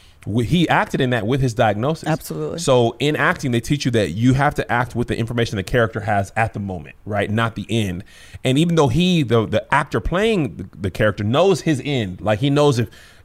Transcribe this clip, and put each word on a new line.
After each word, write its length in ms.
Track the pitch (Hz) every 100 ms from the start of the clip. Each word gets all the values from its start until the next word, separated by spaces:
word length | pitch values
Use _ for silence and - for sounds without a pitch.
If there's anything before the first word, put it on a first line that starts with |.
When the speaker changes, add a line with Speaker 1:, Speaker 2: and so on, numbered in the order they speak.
| - - -
Speaker 1:
Wh-, 180 | 107
he 260 | 110 139 -
acted 320 | 139 214 -
in 80 | 131
that 160 | 123 101
with 140 | 135
his 120 | 131
diagnosis. 540 | 110 113 104 127 160 -
Speaker 2:
Absolutely. 520 | 156 - 156 151 -
Speaker 1:
So 360 | 170 127 117 -
in 160 | 147 151
acting, 360 | 143 180 139
they 80 | 117
teach 220 | - 143
you 80 | 139
that 200 | 120 92
you 220 | 87 123 131
have 200 | 143 -
to 160 | -
act 240 | 117 123 113
with 120 | 120
the 100 | 98
information 400 | 113 120 117 107
the 60 |
character 360 | 90 127 113 110
has 300 | 101 104 98 -
at 180 | 110
the 60 | -
moment, 360 | 101 90 71 - -
right? 240 | 101 101
Not 260 | 104 113 110
the 100 | 101
end. 340 | 113 101 87 - - - -
And 140 | 123 131
even 180 | 170 165
though 120 | 143
he, 340 | 120 180 175
the, 220 | 127 117 101
the 280 | 101 -
actor 260 | 135 151 127
playing 580 | - 170 220 214 127 -
the, 120 | 98 -
the 140 | 95
character, 320 | - 107 104
knows 380 | 104 135 185 175
his 200 | - 139
end, 380 | 123 139 101 92
like, 180 | 95 107
he 100 | 143
knows 280 | 143 147 123
if 100 | 110 - - -